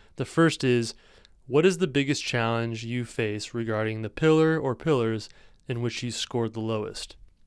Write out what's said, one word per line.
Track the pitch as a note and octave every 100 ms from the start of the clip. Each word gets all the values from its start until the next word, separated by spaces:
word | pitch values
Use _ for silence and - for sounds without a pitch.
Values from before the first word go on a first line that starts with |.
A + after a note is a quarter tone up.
| - -
The | B2
first | - E3 - C3
is, | A#2+ A2+ - _ - _ _ -
what | C3+ F3+
is | E3+
the | F3+
biggest | C3+ C#3 C#3
challenge | - B2 A2+ A#2 A#2 A2+
you | A#2 B2 A#2
face | - A2 G#2 -
regarding | A#2+ A2+ G#2+ A2 A2
the | G#2+
pillar | - D#3+ D#3 D#3+ D#3+
or | C3 A#2+
pillars | D#3+ C3+ A2+ A2 - - - - -
in | A#2+
which | A#2+ -
you | B2
scored | - - B2 A2+
the | A2
lowest? | A2 A2 G2+ F#2+ - - - _